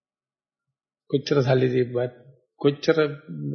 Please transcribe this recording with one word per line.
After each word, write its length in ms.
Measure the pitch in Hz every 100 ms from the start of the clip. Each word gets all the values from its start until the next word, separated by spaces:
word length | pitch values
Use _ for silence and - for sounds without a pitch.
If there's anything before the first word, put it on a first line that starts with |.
| _ _ _ _ _ _ _ _ _ _ -
කොච්චර 280 | 143 - 143
සල්ලි 280 | 127 131 127
තිබ්බත්, 440 | 127 123 120 127 - - _ _ _
කොච්චර 360 | 143 143 165 160 147 143 - 156 143